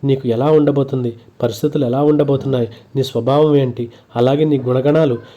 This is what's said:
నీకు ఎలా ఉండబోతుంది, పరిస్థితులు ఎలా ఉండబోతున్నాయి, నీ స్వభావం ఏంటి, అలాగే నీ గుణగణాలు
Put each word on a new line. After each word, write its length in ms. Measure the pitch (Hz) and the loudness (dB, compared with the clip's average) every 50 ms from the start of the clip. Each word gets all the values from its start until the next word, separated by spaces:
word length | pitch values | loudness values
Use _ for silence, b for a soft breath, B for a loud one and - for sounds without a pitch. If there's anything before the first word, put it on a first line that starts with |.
| - | -2
నీకు 240 | 139 135 135 131 | -2 -2 0 -2
ఎలా 240 | 120 113 117 135 151 | -2 -2 0 2 2
ఉండబోతుంది, 680 | 156 151 147 147 139 143 135 - 135 131 120 117 113 B B B _ - 127 | 4 4 4 2 0 0 -2 -2 -2 -4 -4 -6 -8 B B B _ -4 -4
పరిస్థితులు 420 | 113 107 - - 147 147 156 135 | -4 -2 -4 -4 -4 -2 -2 -2
ఎలా 180 | 117 123 135 147 | -2 0 0 2
ఉండబోతున్నాయి, 680 | 151 151 147 147 143 139 131 - 135 131 123 117 113 B B B B - | 2 2 2 2 0 0 -2 -2 -2 -2 -2 -2 -4 B B B B -4
నీ 80 | 135 127 | -4 -4
స్వభావం 520 | - - 120 117 127 139 147 156 156 147 | -4 -4 -4 -2 0 2 2 4 4 4
ఏంటి, 360 | 143 135 127 117 120 120 117 B B B _ - | 2 0 0 -4 -6 -10 -10 B B B _ -2
అలాగే 280 | 120 123 127 139 147 156 | 0 2 2 2 2 2
నీ 140 | 156 147 | 0 0
గుణగణాలు 580 | 135 123 123 127 127 131 143 147 160 160 143 117 117 B B B | 0 0 0 -2 0 0 2 2 2 2 0 0 -4 B B B